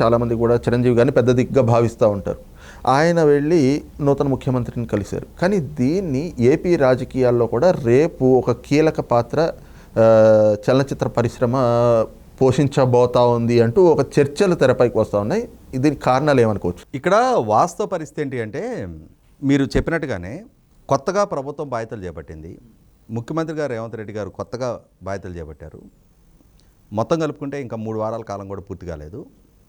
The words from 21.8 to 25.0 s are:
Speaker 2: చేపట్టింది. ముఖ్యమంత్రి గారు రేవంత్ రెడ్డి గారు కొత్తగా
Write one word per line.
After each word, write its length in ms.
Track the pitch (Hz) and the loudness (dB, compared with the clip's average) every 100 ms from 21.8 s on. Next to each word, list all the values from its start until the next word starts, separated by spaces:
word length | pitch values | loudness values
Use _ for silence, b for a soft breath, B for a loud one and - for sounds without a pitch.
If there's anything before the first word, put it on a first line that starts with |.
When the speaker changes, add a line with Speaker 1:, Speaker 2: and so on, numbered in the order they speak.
| 113 113 | -8 -10
Speaker 2:
చేపట్టింది. 580 | 90 82 76 78 80 - - _ _ _ - | -12 -14 -16 -16 -18 -20 -20 _ _ _ -12
ముఖ్యమంత్రి 460 | 113 117 160 160 156 | -10 -8 -6 -6 -6
గారు 140 | 143 | -6
రేవంత్ 240 | 113 113 110 | -6 -10 -12
రెడ్డి 180 | 107 | -12
గారు 160 | 104 98 | -10 -10
కొత్తగా 520 | - 98 120 127 107 _ _ | -10 -12 -8 -8 -8 _ _